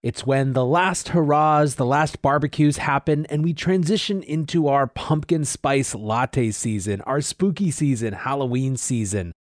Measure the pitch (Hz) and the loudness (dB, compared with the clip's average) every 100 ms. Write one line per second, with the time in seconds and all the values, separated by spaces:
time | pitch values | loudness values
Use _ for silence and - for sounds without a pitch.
0 | 120 - 127 135 135 131 127 165 185 175 | -6 -4 0 0 2 0 2 2 2 -2
1 | - 170 147 147 156 151 151 - 123 139 | 0 0 4 4 4 4 2 2 0 2
2 | 156 - 139 143 139 - 147 143 - 139 | 0 0 0 2 0 2 2 4 0 0
3 | - 147 156 151 160 151 175 190 160 214 | 0 -2 0 -2 0 0 0 2 2 0
4 | - 196 151 151 147 175 147 139 135 - | 0 -4 -4 -4 0 2 4 2 0 -4
5 | - 156 - 160 143 - 143 139 131 110 | -2 -2 0 0 0 -2 0 2 0 -6
6 | 107 113 127 - 113 104 120 107 95 101 | -2 0 0 0 0 -2 -4 -2 -2 -4
7 | - 139 143 - 196 165 190 - 147 123 | -2 -2 -2 0 0 0 -2 0 0 0
8 | 113 98 127 139 131 123 131 131 - 123 | -2 -4 -6 -2 -2 -2 -2 -4 -2 -2
9 | 104 104 87 - | -2 -4 -6 -10